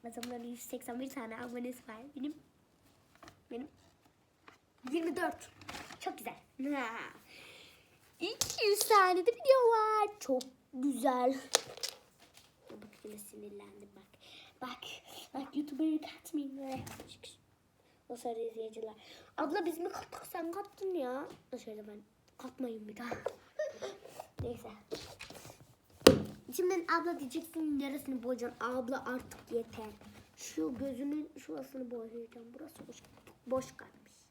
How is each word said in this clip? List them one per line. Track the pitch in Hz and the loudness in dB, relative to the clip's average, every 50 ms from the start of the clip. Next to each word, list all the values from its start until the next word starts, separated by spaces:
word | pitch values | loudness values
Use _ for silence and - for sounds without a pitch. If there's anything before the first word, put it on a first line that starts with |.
| - | -10
Mesela | 233 226 240 233 | -8 -8 -8 -6
bunların | 247 247 240 233 | -6 -6 -6 -6
yüz | 240 240 233 | -8 -8 -10
seksen | - - - 240 - - 233 247 | -8 -8 -8 -6 -6 -4 -4 -4
bir | 269 262 | -4 -4
tane | - 277 226 226 220 226 | -4 -6 -6 -6 -6 -8
abonesi | 240 240 240 247 240 247 247 - - | -8 -6 -4 -4 -4 -4 -6 -8 -12
var. | - 220 220 254 294 - | -14 -14 -14 -14 -12 -8
Benim, | 262 262 294 320 - - _ _ _ _ _ _ _ _ - - _ _ _ _ - - - - - _ _ | -4 -4 -4 -4 -8 -16 _ _ _ _ _ _ _ _ -20 -20 _ _ _ _ -20 -20 -20 -20 -20 _ _
benim | 240 233 277 - - - - - _ _ _ - _ _ _ _ _ _ _ - - _ _ _ _ _ - 254 | -6 -6 -6 -8 -12 -20 -20 -20 _ _ _ -20 _ _ _ _ _ _ _ -20 -20 _ _ _ _ _ -6 -2
yirmi | 269 349 330 339 285 | 0 2 2 0 0
dört. | 370 - - - - - - - - - - - - - - - - | 2 0 0 -2 -4 -12 -18 -18 -16 -14 -12 -10 -10 -10 -12 -12 -4
Çok | - 381 - | -4 -4 -4
güzel. | - - - - - - _ _ - 262 285 285 | -2 -6 -6 -6 -6 -16 _ _ -4 -2 0 0
Ha. | 269 247 220 233 214 143 110 - - - - - - - - - - - - - - - - - - - - - - | 0 0 -2 -4 -6 -8 -10 -14 -18 -20 -20 -20 -18 -18 -18 -18 -20 -20 -20 -20 -20 -20 -20 -20 -20 -20 -20 -8 -4
İki | 330 392 466 - - - - - 466 | -4 -4 0 -2 -2 -2 0 4 6
yüz | 415 403 403 | 6 6 6
tane | - - 453 403 381 370 359 370 339 | 8 10 10 10 10 10 8 6 4
de | 415 | 4
video | 466 - - 554 539 | 2 4 8 10 10
var. | 523 494 453 466 440 427 440 440 427 415 415 415 - | 10 10 8 8 8 6 4 4 4 4 2 0 -6
Çok | - - 262 254 254 - - _ _ _ - | 0 2 2 2 2 -4 -14 _ _ _ -4
güzel. | 254 262 285 254 233 233 269 254 254 247 254 269 269 - - - - - - - - - - - - - - _ _ - - - - - - _ _ - - | 0 2 2 2 4 4 4 4 6 4 4 4 2 -4 2 2 2 2 0 -6 -6 -6 -6 -6 -10 -20 -20 _ _ -20 -20 -20 -20 -20 -20 _ _ -16 -16
Bak | 113 214 214 208 - - - | -14 -14 -14 -18 -18 -14 -14
yine | 214 208 | -12 -12
sinirlendim | 208 - - 208 214 208 208 202 202 202 202 202 208 208 - - | -12 -14 -14 -14 -14 -12 -12 -12 -14 -16 -16 -18 -18 -20 -18 -20
bak. | 196 - - - _ - - - - - - - _ | -20 -20 -20 -20 _ -20 -20 -20 -20 -20 -20 -12 _
Bak, | - 247 247 - - - - - - - - - - - - | -8 -8 -8 -8 -10 -12 -12 -14 -16 -16 -16 -16 -16 -8 -6
bak | 262 269 - - | -6 -6 -2 -2
YouTuber'ı | 285 294 - 277 262 311 320 311 311 | -2 -2 -2 0 4 4 4 4 4
katmayayım | - - - - - - - 302 285 269 269 | 0 -4 -12 -12 -12 -4 -2 -2 -2 -2 -6
böyle. | 269 269 269 262 262 - - - - - - - - - - - - _ _ _ _ _ _ _ _ _ _ _ _ _ - | -6 -4 -4 -4 -4 -4 -8 -10 -12 -12 -14 -16 -18 -18 -20 -20 -20 _ _ _ _ _ _ _ _ _ _ _ _ _ -12
O | 247 | -12
sarı | 233 - 240 226 226 | -6 -4 -4 -2 -2
izleyiciler. | 226 226 220 226 220 220 220 226 220 220 214 - - - - - - - _ | -4 -4 -4 -6 -8 -8 -6 -8 -8 -8 -10 -14 -18 -20 -20 -20 -20 -12 _
Abla | - 311 285 311 415 339 | 0 0 2 4 2 2
biz | 339 320 | 2 0
mi | 330 349 415 | 0 -2 -2
kattık | - - - - - - - | -2 -4 -8 -8 -12 -12 -10
sen | - - 349 330 330 | -6 -6 -4 -2 -2
kattın | 339 381 403 - - - 392 381 359 | -2 -4 -6 -8 -8 -4 -2 0 0
ya. | 330 262 247 254 269 302 - - - - _ - 240 - | 0 0 0 0 -2 -4 -6 -10 -16 -12 _ -10 -8 -8
Şöyle | 226 214 214 208 | -8 -10 -10 -10
ben | 208 208 208 208 _ _ _ _ - _ | -12 -14 -14 -16 _ _ _ _ -20 _
katmayayım | - - 254 - - 254 240 226 220 214 | -12 -12 -12 -4 -4 -4 -4 -4 -6 -8
bir | 208 208 | -10 -10
daha. | - 240 240 | -8 -4 -4
<laughs> | 233 - - - - - - - - - 605 539 - - - 403 - - - - - - - - _ - | -4 -4 -4 -6 -8 -8 -20 -12 -4 -4 -4 -4 -4 -6 -8 -8 -8 -10 -16 -16 -14 -14 -16 -14 _ -6
Neyse. | - - 466 - - - - - - - - - - - - - - - - - - - - - - - - _ _ _ - - - - - - - - - - - - - | -4 -4 -4 -6 -10 -14 -16 -16 -10 -8 -8 -8 -8 -12 -12 -14 -14 -12 -12 -14 -14 -16 -18 -18 -20 -20 -20 _ _ _ -20 12 12 12 12 12 4 -4 -8 -12 -12 -4 0
Şimdi | - 359 359 381 349 339 302 320 | 2 4 4 4 2 2 2 2
abla | 339 320 339 339 - | 2 4 0 -2 -2
diyeceksin | 285 247 - 320 330 - - 330 311 302 294 277 | -4 -4 -6 -6 -6 -4 -4 -2 0 0 0 0
neresini | 277 277 277 294 - 269 262 247 226 | 0 -2 -4 -4 -4 -4 -4 -2 0
boyayacaksın? | 247 254 226 233 233 - - - | -2 -2 0 -2 -6 -4 -2 -2
Abla | 247 254 262 240 233 262 247 - | 0 0 0 0 0 -2 -2 -2
artık | 262 254 254 - - - - - - | -4 -4 -4 -6 -8 -14 -16 -10 -2
yeter. | 226 233 226 - - - 220 214 208 - - - - - - - - | -2 -2 -2 -2 -8 -8 -8 -10 -10 -14 -18 -18 -18 -20 -20 -20 -14
Şu | - - - - 311 320 311 254 214 | -12 -12 -6 -2 0 0 0 0 -2
gözünün | 269 277 254 240 277 285 294 302 302 - - | -2 -2 -2 -2 -2 -2 0 -2 -4 -6 -10
şurasını | 269 - - 320 285 262 - - 262 254 233 | -14 -10 -8 -8 -8 -8 -8 -8 -8 -8 -6
boyayacağım. | 247 233 226 226 226 233 233 226 - 233 226 233 240 | -6 -8 -8 -8 -10 -10 -10 -10 -14 -18 -18 -16 -14
Burası | 269 311 285 - - - | -14 -14 -14 -14 -16 -16
boş, | - 247 - - - - - - - - - _ | -16 -16 -18 -20 -20 -20 -20 -20 -20 -20 -16 _
boş | 247 254 262 262 - - | 0 0 0 0 -4 -12
kalmış. | - - - - - - - - - - _ | -16 -18 -18 -20 -20 -20 -20 -20 -20 -20 _